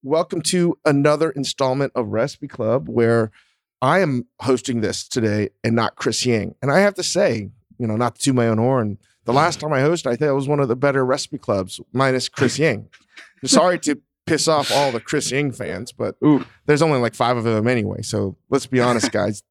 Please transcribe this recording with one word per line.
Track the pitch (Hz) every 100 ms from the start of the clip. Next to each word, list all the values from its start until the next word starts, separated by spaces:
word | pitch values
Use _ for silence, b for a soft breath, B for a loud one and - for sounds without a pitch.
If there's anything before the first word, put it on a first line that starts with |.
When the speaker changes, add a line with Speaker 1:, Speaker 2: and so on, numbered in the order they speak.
Speaker 1:
Welcome | 131 156 180 180
to | - 180 175 -
another | 156 143 143 147 160
installment | 143 131 - 131 131 139
of | - 107
Recipe | 107 139 - 143
Club, | - 107 123 156
where | 117 117 117 110 b b b _ _
I | 131 175
am | 175 123 123 _
hosting | - 127 - 117
this | 104 98 -
today | - 110 107 104 _
and | 113 117
not | 110 -
Chris | - 113 123
Yang. | 113 95 -
And | 135
I | 151
have | 202
to | 190
say, | 175 170 196 120 101 - _ _
you | 117
know, | 107
not | 120 -
to |
toot | -
my | 127 117
own | 110
horn, | 120 135 107 98 _ _
the | -
last | 127 165 156
time | 156
I | 143
hosted, | 143 170 127
I | 120
think | 151
I |
was | 139 135
one | 147
of | 139
the |
better | 123 143 135 127
Recipe | 127 - 139
Clubs, | - 101 95 - -
minus | 123 135 131 123
Chris | - 127 -
Yang. | 156 107 107 B B B
Speaker 2:
<laughs> | B B
Speaker 1:
Sorry | 131 135 175 175
to | - 143 _ _ -
piss | 160 -
off | 156 135
all | - 143
the | 117
Chris | - 151 -
Yang | 127 147
fans, | 117 82 90 113
but | - 107 -
Speaker 2:
Ooh. | - 143 B B -
Speaker 1:
there's | 147
only, | 160 139
like, | 120
five | - 120 123
of |
them | 113 110 110
anyway. | 123 101 98
So | 107 104 101 - _
let's | 139 -
be | 127
honest, | 123 120 247
Speaker 2:
<laughs> |
Speaker 1:
guys. | 104 95 107 _